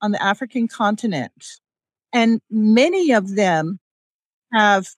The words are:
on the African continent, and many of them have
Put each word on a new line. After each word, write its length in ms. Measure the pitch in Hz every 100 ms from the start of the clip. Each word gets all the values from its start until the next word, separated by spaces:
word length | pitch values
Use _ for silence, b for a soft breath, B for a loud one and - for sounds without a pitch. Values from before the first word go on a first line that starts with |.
on 100 | 214
the 100 | 208
African 460 | 196 202 247 254 226
continent, 920 | - 208 208 233 156 110 _ - - _ _ _ _ _
and 300 | 247 226 226 -
many 640 | 220 214 226 302 381 339
of 240 | 233 190 196
them 440 | 196 165 156 196 _ _ _ _ _ _ _
have 360 | 226 208 196 190